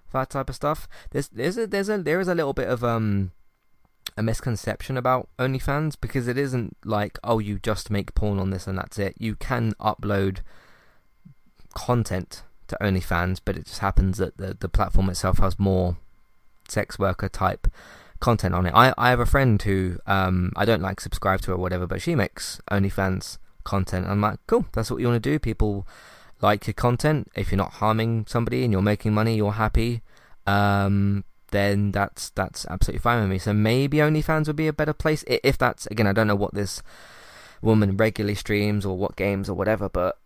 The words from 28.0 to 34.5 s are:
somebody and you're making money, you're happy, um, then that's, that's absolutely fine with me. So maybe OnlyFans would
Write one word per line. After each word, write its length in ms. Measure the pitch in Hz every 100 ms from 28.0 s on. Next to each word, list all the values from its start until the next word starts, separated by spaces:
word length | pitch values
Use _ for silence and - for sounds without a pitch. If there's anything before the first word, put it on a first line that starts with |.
| 113 113 107
somebody 360 | 120 117 123
and 80 | 127
you're 100 | 95
making 300 | 101 104 110
money, 220 | 107 110 110
you're 160 | 104
happy, 500 | 104 110 - 117 117 - - - - -
um, 800 | 101 101 101 98 101 101 101 - - -
then 400 | 101 101 101 101
that's, 380 | 98 98 - -
that's 360 | - 95 - -
absolutely 320 | 90 - -
fine 200 | 117 117
with 80 | 98
me. 80 | 92
So 140 | 107
maybe 440 | 104 107 123 139 151
OnlyFans 480 | 151 156 147 156
would 80 | 156